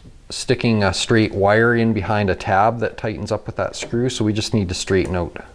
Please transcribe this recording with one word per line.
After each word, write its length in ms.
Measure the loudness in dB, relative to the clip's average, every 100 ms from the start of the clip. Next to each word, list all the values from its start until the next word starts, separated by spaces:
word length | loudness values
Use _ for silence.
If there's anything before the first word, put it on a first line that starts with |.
| -20 -20 -14
sticking 540 | -10 -2 0 2 2
a 100 | 2
straight 400 | 0 2 2 2
wire 420 | 2 4 4 4 4
in 160 | 2
behind 380 | 0 -2 0 0
a 60 | -2
tab 440 | 0 2 2 2
that 160 | -6 -4
tightens 380 | -8 -6 -4
up 120 | -6 -6
with 120 | -4
that 180 | -4 -6
screw. 340 | -6 -2 -2
So 140 | 0
we 80 | 0
just 220 | 0 0
need 160 | 0 0
to 60 | -4
straighten 400 | 0 0 0 -2
out 200 | -4 -8 -18